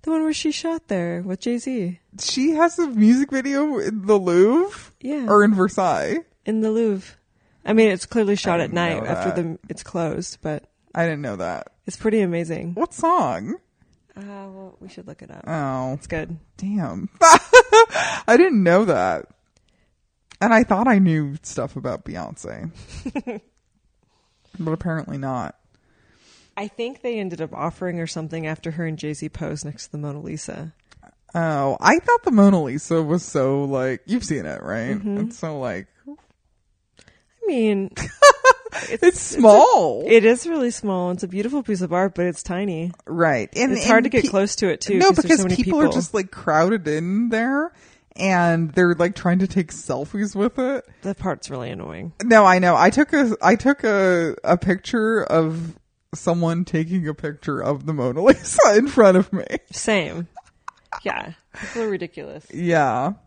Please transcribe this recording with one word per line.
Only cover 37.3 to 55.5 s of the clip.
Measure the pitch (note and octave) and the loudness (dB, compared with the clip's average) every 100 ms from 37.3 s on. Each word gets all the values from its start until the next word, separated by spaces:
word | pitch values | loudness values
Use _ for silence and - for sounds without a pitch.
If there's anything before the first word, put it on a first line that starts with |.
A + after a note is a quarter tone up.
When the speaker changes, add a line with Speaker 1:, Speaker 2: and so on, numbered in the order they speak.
| _ A4+ | _ -4
Speaker 1:
mean, | C4+ A3 G3 F#3+ | 0 0 0 -4
Speaker 2:
<laughs> | - | -10
Speaker 1:
it's, | - - C#5+ - B4+ B4 B4+ - - | -12 6 6 6 2 2 -4 -12 -10
Speaker 2:
It's | - | 2
Speaker 1:
it's | F4 - - | 2 2 -8
a, | - | 6
Speaker 2:
small. | A3 G#3 A4+ A4 D#3+ A2+ D#3+ | 8 10 8 6 2 -2 4
Speaker 1:
it | A3+ G#3+ | 6 6
is | B3 E4+ | 2 -2
really | E4 B3 | -2 -2
small. | - G#3 F#3 F3+ | -4 -4 -4 -4
It's | F3+ | -4
a | F#3 | -6
beautiful | F#3+ G#3+ C#4+ | -6 -4 -4
piece | A3+ G3 | -4 -4
of | F3+ | -2
art, | F3 F#3+ | 0 0
but | F#3 F3 | 0 -4
it's | D#3 | -4
tiny. | - F3+ G3+ D#3+ E3+ E3+ - | -8 -6 -4 -4 -8 -10 -10
Speaker 2:
Right. | E3+ E3 B2+ G2+ C#3 | 0 2 2 -2 -2
And, | E3 | -2
Speaker 1:
It's | - G#3 | 0 4
hard | A3 | 4
Speaker 2:
and | B3+ | 4
Speaker 1:
to | A#3+ | 0
get | |
Speaker 2:
pe- | - | 2
Speaker 1:
close | G3 G3+ - | 0 0 -2
to | F#3+ | -2
it, | - | -2
too, | - F#3+ | -2 4
Speaker 2:
No, | F#4+ | 4
Speaker 1:
'cause | D#4+ | 4
there's | |
Speaker 2:
because | A#3+ D#4+ | 2 2
Speaker 1:
so | |
many | F#3 F#3 | 2 -2
Speaker 2:
people | F#3+ D4+ | 0 2
are | |
Speaker 1:
people. | D4+ | 2
Speaker 2:
just, | B3+ E3+ | 0 -2
like, | G#3+ F#3+ | -6 -6
crowded | - - D#3 F3 A3 D3+ | -8 -2 2 2 0 -2
in | D#3 E3+ G3+ A#3 | -4 -2 -2 -2
there, | A3+ A#3+ C#4 E4 _ _ _ _ - | -2 -2 -2 -4 _ _ _ _ -4
and | F#3+ F3+ F3 E3 E3 | 0 2 2 2 0
they're, | C#3+ F3+ | 2 2
like, | E3 F3 | 2 0
trying | - F3+ F3+ | 0 0 0
to | F#3+ | 0
take | F#3+ D#3+ | -2 -4
selfies | - - B2+ D3 G3+ G#3 | -10 -8 -6 -6 -6 -6
with | G3 A3 - | -2 -4 -2
it. | B3+ C4+ - _ | -4 -4 -10 _
Speaker 1:
That | G3 G3 | -10 -6
part's | F#3 C#3+ - | -6 -8 -10
really | C3 B2 | -10 -10
annoying. | F#2 - D#2+ E3 _ | -12 -12 -12 -14 _
Speaker 2:
No, | B3 A3+ | 4 6
I | F#3+ F#3 | 8 6
know. | F3+ D3 | 4 6
I | F3 | 4
took | - D4+ | 4 2
a, | D4+ B3 - | 2 2 2
I | - | 2
took | A#3 C4 C#4 | 4 2 0
a, | A3+ G3+ F#3+ F3 E3 - | 2 2 4 2 0 -2
a | - F3 | 0 0
picture | F#3 F#3 - A#3 A3 A3 | 2 -2 -2 0 0 0
of | - E3 D#3+ | 0 0 0